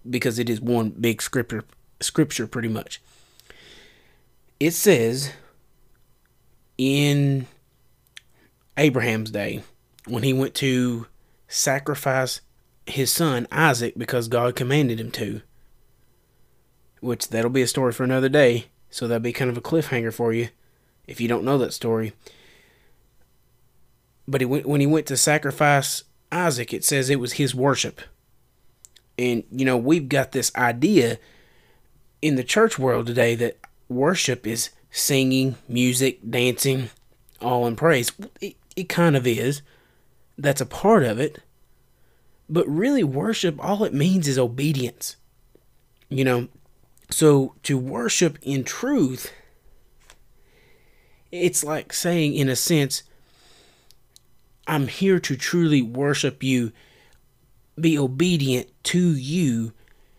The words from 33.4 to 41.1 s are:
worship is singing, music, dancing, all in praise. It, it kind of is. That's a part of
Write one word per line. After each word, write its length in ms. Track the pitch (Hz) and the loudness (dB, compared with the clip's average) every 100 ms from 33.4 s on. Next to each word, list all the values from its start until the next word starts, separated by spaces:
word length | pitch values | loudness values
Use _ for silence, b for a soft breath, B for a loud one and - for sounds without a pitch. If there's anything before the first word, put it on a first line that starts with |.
| 117 - - _ - | -2 -4 -18 _ -6
worship 580 | 123 147 185 - 123 107 | 0 2 2 0 -2 -4
is 240 | 117 - _ _ | -6 -6 _ _
singing, 680 | - - 139 131 131 131 120 - | -4 0 2 4 2 0 -4 -6
music, 520 | 120 127 123 131 - 113 | 0 2 2 0 -2 -4
dancing, 600 | 123 123 120 139 135 117 - _ _ _ - | 0 0 0 0 -2 -4 -12 _ _ _ -8
all 260 | 117 123 120 | -2 0 -2
in 100 | 113 | 0
praise. 360 | 165 139 117 - - - | 2 2 0 -8 -16 -12
It, 160 | 202 - _ - | -14 -14 _ -10
it 120 | 180 | -4
kind 280 | - 170 139 | 2 4 4
of 100 | 123 | 2
is. 360 | 113 120 143 - b b b b b b - | 0 -2 -4 -10 b b b b b b -4
That's 240 | 143 135 | -2 -2
a 60 | 127 | -4
part 360 | - 196 220 | -2 4 4
of 160 | 123 | 4